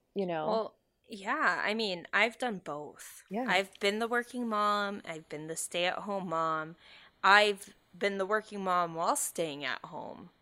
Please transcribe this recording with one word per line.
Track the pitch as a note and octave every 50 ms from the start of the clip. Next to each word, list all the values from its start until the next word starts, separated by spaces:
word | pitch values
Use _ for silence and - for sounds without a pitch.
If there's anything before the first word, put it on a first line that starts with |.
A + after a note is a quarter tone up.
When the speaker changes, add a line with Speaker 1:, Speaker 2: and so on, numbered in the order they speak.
| _ _ -
Speaker 1:
you | G3+ G3
know? | F3+ E3+ D#3+ D3+
Speaker 2:
Well, | D#3 A3 A3+ G#3 - - _ _ _ _ _ _
yeah, | - A#3+ G3 F#3+ G#3 C4+ D4+ - G#3+ - - E2
I | - G#3
mean, | A3+ A3+ G3+ F3+ F3 D#3 - -
I've | G3 G#3+ A#3+ A#3
done | - C4 B3 G#3 F3+ -
both. | - C#3+ D3 D3+ A#2+ - - - - - - - -
Speaker 1:
Yeah. | F#3 A3 C4
Speaker 2:
I've | B3 F#3 F#3 G3 F#3+ - -
been | - G3+ G3+ G#3+
the | A#3
working | A3+ A#3+ A#3+ A#3 A#3+ - B3 A#3+
mom. | A3+ G#3+ G#3 G#3 G#3 G#3 G#3 G3+ G3+ G3+ - -
I've | - E3 D#3 D#3+ -
been | D#3 D3 D#3
the | D#3 D#3+
stay-at-home | - - - - F3 F3 F3+ - - F3+ G#3 G3+ G3 F#3 F3+
mom. | E3 E3 E3 D#3+ D#3+ D#3 D#3 D#3+ E3+ - - - - - - - _ _ -
I've | F#3+ G3 G#3 G#3 G#3 G3+ F#3+ - - - _ _ _ -
been | F3 - G3+ G3
the | G3 F#3+
working | F#3 G#3+ G#3+ G3+ - G#3 G3+ F#3+
mom | F#3 F3+ F3+ F3 E3+ E3
while | D#3+ E3+ G#3 C#4+
staying | - - - - - E3+ D#3 C#3 C#3+ D3
at | B2+ A2+ - -
home. | D#3+ E3+ C#3 A#2 - - - - F3 _ _